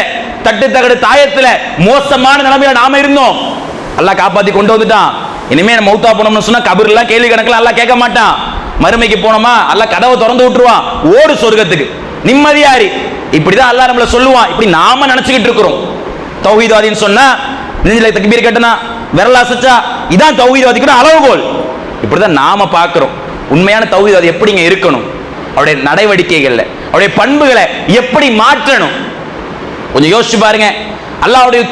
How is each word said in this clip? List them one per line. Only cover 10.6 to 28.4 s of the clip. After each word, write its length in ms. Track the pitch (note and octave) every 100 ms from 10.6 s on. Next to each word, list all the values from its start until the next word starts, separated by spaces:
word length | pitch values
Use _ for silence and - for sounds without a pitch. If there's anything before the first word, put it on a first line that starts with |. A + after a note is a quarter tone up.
| B3 F#3+ D3 - D#4+ A#3+
ஓடு 180 | D#4 C#4+
சொர்க்கத்துக்கு, 440 | A3+ A3 F3+ D#3+ C3 - - - F#3+
நிம்மதியாரி. 600 | C#4 D4 D4 C#4+ B3+ F#3+ - - - - D#3
இப்படிதான் 320 | D#3+ G3+ B3
அல்லாஹ் 160 | A#3+ B3+
நம்மள 160 | A#3+ A#3+
சொல்லுவான். 360 | A#3+ C4 B3+ G#3
இப்படி 160 | - A3 D#3+
நாம 260 | G3 C4 C#4
நினைச்சுக்கிட்டு 360 | B3+ C4+ C4 A#3
இருக்கிறோம். 300 | G#3+ F#3 C#3 - - - - - - G3
தௌஹீத்வாதின்னு 560 | G#3+ A3+ G#3+ G#3+ G#3
சொன்னா, 220 | G#3 G#3+ C4+ A3+ - - - -
நெஞ்சில 260 | D3 A3+ A3+ G#3
தக்பீர் 300 | G#3 A#3 A#3
கட்டுனா, 260 | A3+ A#3 A3 - - - D3+
விரல் 240 | A3+ B3+
அசைச்சா, 320 | A#3+ A#3+ B3+ A#3+ - - -
இதான் 240 | F3+ D#4 B3+
தௌஹீத்வாதிக்கு 560 | B3 C4 B3+ A3+ C#4+ B3+
அளவுகோல். 440 | D#4 D#4+ C#4 G3 - - - - - -
இப்படிதான் 340 | G#2+ D#3 G3+ C#3+
நாம 260 | D3 G3+ F#3 E3+
பாக்குறோம். 360 | F3 E3 C3+ - - - -
உண்மையான 300 | D3 F#3+ A3 A3
தௌஹீத்வாதி 340 | F#3 G#3 F#3 E3+
எப்படிங்க 300 | E3 F#3 F#3+ E3
இருக்கணும்? 360 | F#3+ F3+ B2+ F#2+ - - - -
அவருடைய 220 | - D3+ C#3+ C#3
நடவடிக்கைகள்ல, 760 | E3 G#3+ F#3+ F3 D#3+ C3+ A#2 - - -
அவருடைய 200 | E3 G3 -
பண்புகளை 460 | A#3 D4 C#4+ A#3 E3+ - - A3+
எப்படி 280 | B3+ D4+ C#4+ G#3+